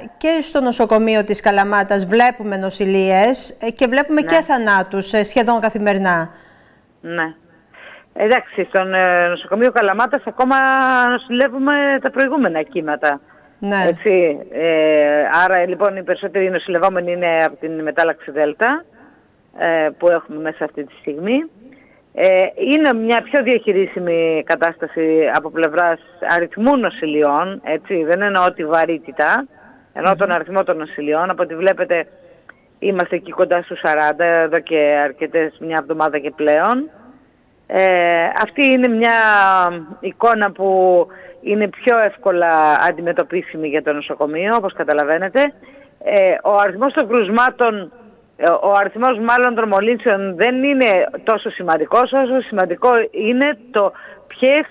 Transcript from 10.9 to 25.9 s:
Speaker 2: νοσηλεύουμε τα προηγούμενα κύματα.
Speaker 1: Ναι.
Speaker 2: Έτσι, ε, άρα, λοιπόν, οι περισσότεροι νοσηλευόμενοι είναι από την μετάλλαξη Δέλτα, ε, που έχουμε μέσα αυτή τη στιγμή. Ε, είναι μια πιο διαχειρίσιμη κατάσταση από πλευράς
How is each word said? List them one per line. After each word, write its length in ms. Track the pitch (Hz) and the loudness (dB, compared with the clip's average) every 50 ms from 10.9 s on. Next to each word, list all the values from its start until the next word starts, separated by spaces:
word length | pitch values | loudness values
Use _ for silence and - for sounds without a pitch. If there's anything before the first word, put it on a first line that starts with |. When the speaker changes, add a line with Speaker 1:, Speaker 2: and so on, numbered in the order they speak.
| 262 247 247 240 | 2 2 2 2
Speaker 2:
νοσηλεύουμε 640 | 247 240 - - 240 240 269 254 233 269 269 285 294 285 285 277 277 262 | 0 -2 -4 -4 -2 0 0 0 0 -2 0 0 0 0 0 0 0 -2
τα 100 | - 262 | -2 -4
προηγούμενα 500 | 214 247 269 254 285 302 240 180 160 156 | -2 0 0 0 0 0 0 0 -2 -2
κύματα. 600 | 151 - - 180 160 151 147 143 156 151 143 143 - _ - - _ _ _ _ | -6 -4 -6 -6 -4 -4 -4 -2 -2 -2 -2 -4 -8 _ -20 -20 _ _ _ _
Speaker 1:
Ναι. 260 | 208 202 202 196 185 175 | -6 -4 -2 0 0 0
Speaker 2:
Έτσι, 500 | 170 165 - 220 185 185 175 160 147 - - - | -2 0 0 2 2 4 2 2 0 -4 -10 -12
ε, 720 | - 139 160 165 160 156 156 156 156 151 147 147 147 151 143 - 151 170 180 | -8 -4 -2 0 2 2 2 2 4 4 2 2 2 2 0 2 2 2 2
άρα, 240 | 185 190 180 175 185 | 2 2 2 0 0
λοιπόν, 280 | 180 - 208 202 190 | 0 0 0 -2 -2
οι 80 | 190 180 | -4 -4
περισσότεροι 460 | 180 180 - 196 190 196 202 190 185 | -4 -4 -4 -4 -4 -2 -2 -2 0
νοσηλευόμενοι 640 | 185 165 - - 175 170 175 196 190 180 175 175 | -2 -4 -4 -2 -2 0 0 0 0 -2 -4 -4
είναι 320 | 175 180 175 170 165 160 160 | -4 -2 -2 0 0 0 0
από 100 | 156 151 | 0 -2
την 260 | - 156 160 160 160 | -6 -8 -8 -8 -6
μετάλλαξη 500 | 156 151 139 170 165 165 151 - - - | -6 -4 -2 0 0 0 -2 -4 -10 -8
Δέλτα, 520 | 135 151 151 147 151 - 220 240 285 330 339 - _ _ - - _ _ _ _ _ _ _ _ _ - | -2 -2 -2 -2 0 -2 -2 -2 -2 -2 -6 -14 _ _ -20 -20 _ _ _ _ _ _ _ _ _ -4
ε, 320 | 170 170 165 160 156 151 - - | -2 -2 0 0 0 -2 -4 0
που 120 | 170 175 | 2 2
έχουμε 300 | 170 160 - - 156 156 | 2 2 -2 -8 -12 -10
μέσα 220 | 156 156 156 - 160 | -8 -8 -6 -6 -8
αυτή 200 | 151 - 147 143 | -8 -8 -12 -14
τη 100 | 143 - - | -14 -16 -12
στιγμή. 440 | - 156 143 151 175 208 247 285 320 311 - 202 233 262 - - _ _ _ _ _ _ _ | -12 -10 -10 -8 -4 -2 -2 -2 -2 -6 -12 -20 -20 -20 -20 -20 _ _ _ _ _ _ _
Ε, 280 | - 180 190 185 185 190 - - | 0 2 2 4 4 2 0 -2
είναι 380 | - - 262 285 311 311 285 240 | -4 -2 0 2 2 2 2 0
μια 280 | 226 220 226 233 233 | 0 0 0 0 -2
πιο 220 | 233 - - 285 233 | -2 0 -2 0 2
διαχειρίσιμη 1000 | 247 247 226 226 214 190 190 190 - - 190 180 175 170 165 165 165 160 156 - | 2 0 0 0 0 0 0 0 -2 -4 -6 -4 -2 0 0 0 0 0 -2 -2
κατάσταση 840 | - 165 160 165 165 165 - 165 151 - 165 160 160 160 160 156 123 117 | -2 -2 0 0 -2 -2 -4 -10 -8 -4 -2 0 2 2 2 2 2 0
από 160 | 156 147 160 | -2 -4 -4
πλευράς 500 | - 160 165 151 151 170 175 170 | -4 -2 -2 0 0 0 0 0